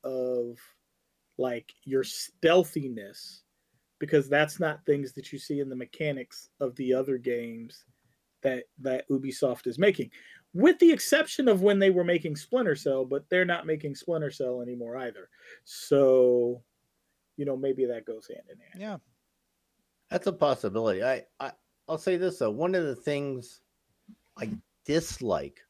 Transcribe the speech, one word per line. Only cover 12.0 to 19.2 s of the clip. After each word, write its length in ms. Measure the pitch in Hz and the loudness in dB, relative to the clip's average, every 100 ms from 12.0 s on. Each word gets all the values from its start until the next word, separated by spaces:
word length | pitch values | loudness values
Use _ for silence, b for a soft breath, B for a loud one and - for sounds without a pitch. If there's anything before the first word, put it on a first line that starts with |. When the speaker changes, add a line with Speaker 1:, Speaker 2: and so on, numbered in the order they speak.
Speaker 1:
making 320 | 170 175 175 151 | 4 0 0 -8
Splinter 400 | - 254 208 143 | -4 0 0 0
Cell, 300 | 143 135 127 | 0 0 0
but 240 | 139 - | -4 0
they're 160 | 180 180 | 0 2
not 220 | 170 160 | 0 -2
making 280 | 156 151 139 | -4 -4 -8
Splinter 360 | - 160 147 | -4 -4 -4
Cell 300 | - 127 123 | -4 -4 -4
anymore 360 | 123 123 117 131 | -6 -10 -10 -8
either. 320 | 131 - - B B B - | -10 -12 -18 B B B -20
So, 1000 | - - 139 135 131 127 123 120 120 _ _ _ _ _ _ _ - | -8 2 6 8 8 8 6 2 -4 _ _ _ _ _ _ _ -8
you 80 | 139 | -6
know, 120 | 131 | -4
maybe 280 | 139 131 123 | -2 -2 -2
that 200 | 117 113 | -4 -8
goes 220 | 110 - | -12 -14
hand 220 | - - | -20 -20
in 80 | - | -20
hand. 120 | _ | _
Speaker 2:
Yeah. 240 | 180 214 170 _ _ | -14 -12 -12 _ _